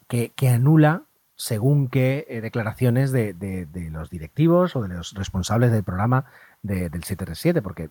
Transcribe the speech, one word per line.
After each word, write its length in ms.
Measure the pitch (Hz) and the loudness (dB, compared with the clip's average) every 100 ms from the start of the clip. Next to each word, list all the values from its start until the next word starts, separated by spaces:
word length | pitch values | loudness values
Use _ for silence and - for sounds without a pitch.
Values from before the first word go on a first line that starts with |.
| - | -6
que, 240 | 120 - - | -4 -4 0
que 120 | 131 | 2
anula 540 | 120 135 156 151 170 - _ _ - | 4 6 8 6 4 -4 _ _ -12
según 520 | - 110 131 147 131 | -6 0 2 2 2
qué, 380 | 131 127 139 - | 2 0 0 -6
eh, 140 | 120 | -10
declaraciones 720 | 110 123 107 - 123 123 135 | -6 -4 -4 0 0 2 2
de, 200 | 127 107 | 0 -2
de, 320 | 87 98 92 80 | -4 -8 -8 -8
de 240 | 87 82 | -10 -8
los 200 | 80 80 | -8 -10
directivos 640 | 87 76 - 165 175 180 131 | -10 -8 0 2 4 2 -2
o 60 | |
de 80 | 101 | -4
los 240 | 87 - | -6 -10
responsables 580 | 101 95 95 90 113 123 | -8 -6 -4 0 2 4
del 140 | 110 92 | 2 0
programa 400 | 90 113 131 - - - _ | -2 0 0 -2 -14 -20 _
de, 260 | 98 95 87 | -6 -4 -4
del 160 | 85 - | -6 -8
siete 180 | 90 | -8
tres 160 | 90 80 | -6 -4
siete, 220 | 170 170 | 0 0
porque 280 | - - 80 | -2 -8 -12